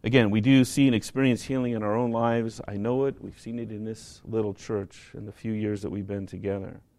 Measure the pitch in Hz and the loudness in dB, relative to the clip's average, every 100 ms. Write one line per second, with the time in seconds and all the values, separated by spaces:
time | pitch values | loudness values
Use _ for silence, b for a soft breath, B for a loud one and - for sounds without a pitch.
0 | 110 127 110 110 117 135 123 - 139 113 | 6 6 6 4 6 6 6 4 4 4
1 | - 131 135 113 - 131 123 113 104 110 | 0 0 2 2 -2 -4 -2 -2 0 0
2 | 123 113 117 117 113 110 - 101 107 127 | 0 0 2 2 -2 -6 -8 -4 -2 0
3 | 139 131 - - 110 117 113 107 110 110 | 0 -4 -14 -14 -12 -10 -8 -8 -8 -10
4 | - - - 110 104 98 - 107 98 - | -14 -20 -4 -2 -2 -4 -4 -4 -4 -12
5 | - - 107 - 113 110 107 104 98 101 | -18 -16 -14 -10 -6 -2 -2 -2 -4 -6
6 | 98 101 95 92 98 98 92 82 _ | -6 -8 -8 -6 -4 -4 -6 -14 _